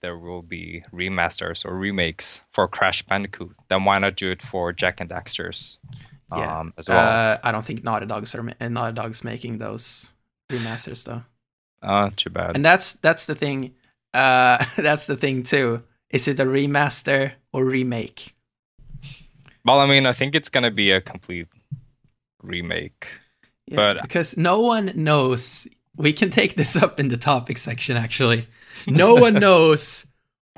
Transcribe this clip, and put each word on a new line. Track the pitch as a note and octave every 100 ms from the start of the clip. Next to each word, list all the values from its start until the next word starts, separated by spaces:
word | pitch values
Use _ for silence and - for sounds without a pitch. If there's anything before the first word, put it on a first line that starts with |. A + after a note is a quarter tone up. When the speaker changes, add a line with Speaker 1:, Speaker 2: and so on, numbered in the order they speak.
Speaker 1:
there | F2 E2+
will | F2 F2+
be | E2+ F2 E2+ E2+ -
remasters | F2 F#2 F#2 E2+ - F2 E2+
or | F#2+ F#2
remakes | G2+ G2 E2+ D#2 - - _
for | - F#2
Crash | - F#2+ -
Bandicoot, | - G2 G2 - F2 _ -
then | F#2+
why | G2 G2
not | G2 F#2+
do | F#2
it | F#2
for | - F#2 F2
Jak | F2 F2+ -
and | E2+
Daxter's, | F2 - - F2 - - - - - - - -
Speaker 2:
Yeah. | E2 D#2+ D#2
Speaker 1:
um, | D#2+ E2
as | -
well? | -
Speaker 2:
Uh, | A2+ A2+ A2 G#2+
I | A#2+
don't | A2
think | A2+ A#2
Naughty | A#2 G#2+ G2+
Dogs | G#2 A2
are | A2
ma-, | A#2 -
uh, | A#2
Naughty | A#2+ A#2
Dog's | A2+ A2+ A2
making | A#2+ A2+ A#2+ A2
those | G#2+ A2+ - - - _ _ _ -
remasters, | B2 A2+ A#2 - A2+ -
though. | A#2 - _ _ _ _ _
Speaker 1:
Uh, | G2 G2+ G2+ G2+
too | -
bad. | F2 F2 A#2
Speaker 2:
And |
that's, | D#3 F#3 -
that's | - - G#3+ -
the |
thing. | D3 D3 C3+ B2+ _ _ _ _
Uh, | B2+ C3+ B2+ B2+ A#2+ -
<laughs> | -
that's | D3+ D3+ -
the | C3+
thing, | C#3 C3
too. | B2 C#3+ A#2+ A#2 - _ -
Is | C3+ D3
it | C3+
a |
remaster | C3 C#3 C#3+ C#3+ C#3+ - - C#3 C3+ - _
or | C3+
remake? | C3 C3 B2+ A#2 - - - _ _ _ _ _ - - - - - _ - _
Speaker 1:
Well, | A#2 C#3
I | C#3
mean, | C#3
I | C3
think | A#2+ C3+
it's | D#3 -
gonna | C3 A#2+
be | G#2 G2
a | F#2+
complete | - F#2 - F2+ E2 _ - - _ _ _ _ _ _
remake. | - F2 E2+ E2 E2 _ - - _ _ _ _ -
Speaker 2:
Yeah, | - G#2
Speaker 1:
But | F2
Speaker 2:
because | - F3 D#3+ -
no | E3+ G3+
one | A#3+ A3+ F#3+
knows. | - D#3 D3 C3 A#2+ - - - _ _ -
We | D3+
can | D3+ F#3+
take | A3 G3 -
this | E3+ E3+
up | - -
in | C#3
the | B2
topic | D3 C3 A#2+ C3
section, | B2+ A#2+ - A#2+
actually. | A2+ - B2 A#2 A2+ _ - - -
No | D3+ G3
one | A#3+ A#3
Speaker 1:
<laughs> | G3+
Speaker 2:
knows | G3+ F3 D#3+ D3+ - - - _ _ _ _